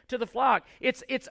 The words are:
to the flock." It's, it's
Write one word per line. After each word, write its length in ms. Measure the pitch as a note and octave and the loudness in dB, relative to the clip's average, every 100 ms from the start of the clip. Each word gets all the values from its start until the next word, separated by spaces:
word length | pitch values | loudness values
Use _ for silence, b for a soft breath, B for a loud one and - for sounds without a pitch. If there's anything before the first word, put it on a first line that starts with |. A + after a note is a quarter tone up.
| b | b
to 80 | A#3+ | -6
the 100 | A3 | -4
flock." 380 | B3 C4+ G#3 - b | 0 2 2 -2 b
It's, 220 | B3+ B3+ - | -2 -2 -2
it's 200 | C4 - | -6 -2